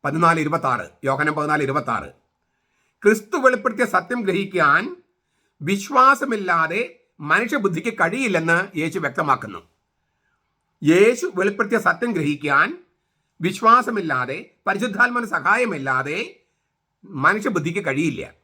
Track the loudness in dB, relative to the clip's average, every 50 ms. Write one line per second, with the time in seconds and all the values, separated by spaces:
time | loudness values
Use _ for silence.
0 | -6 -4 -2 2 4 4 4 2 0 -2 -2 -2 0 -2 -2 -2 -6 -12 _ _
1 | -4 -2 -2 0 0 -2 0 -2 -2 -2 0 0 0 -2 -2 -4 -2 -2 -4 -4
2 | -6 -10 -18 _ _ _ _ _ _ _ _ _ _ _ _ _ _ _ _ _
3 | 2 2 2 2 -2 -6 -4 2 4 4 2 4 -2 -4 -2 -2 -2 0 0 -2
4 | -2 -2 -6 -4 -2 -2 -2 -2 -4 -2 0 2 2 4 4 2 0 -4 -12 -14
5 | _ _ _ _ _ _ _ _ _ _ _ _ -4 -2 -2 -2 -4 0 4 6
6 | 6 6 6 4 0 -4 -4 -4 -2 0 0 0 0 0 -2 -4 -6 -6 -10 _
7 | _ _ _ _ -2 0 0 0 2 0 -2 -2 0 -2 -2 -2 -4 -6 0 0
8 | 0 0 0 -2 -2 0 0 0 2 2 2 2 0 -4 -4 -4 -4 -4 -4 -4
9 | -6 -4 -4 -4 0 0 0 -2 -2 -14 -14 -16 -18 _ _ _ _ _ _ _
10 | _ _ _ _ _ _ _ _ _ _ _ _ _ _ _ _ 2 4 6 6
11 | 6 4 4 0 -4 -6 -2 0 -2 -2 0 -2 -2 0 0 0 2 0 0 0
12 | -2 -4 -2 -2 -2 -2 -4 -4 -2 0 2 2 2 2 -2 -10 _ _ _ _
13 | _ _ _ _ _ _ _ _ -4 -4 -4 2 4 6 6 6 4 0 -4 -4
14 | -2 -2 -2 -2 -2 -4 -6 -10 -10 -16 _ _ _ -4 -2 -2 -2 -4 2 2
15 | 2 2 2 -4 -4 -2 -4 -2 2 2 2 2 2 -2 -2 -4 -2 -2 -2 -2
16 | -2 -2 -6 -6 -6 -10 -12 _ _ _ _ _ _ _ _ _ _ _ _ _
17 | -20 -12 -8 0 2 2 2 2 -2 -2 -2 0 -2 -2 -4 -2 -4 -2 -2 0
18 | 0 -2 -2 -4 -10 -14 _ _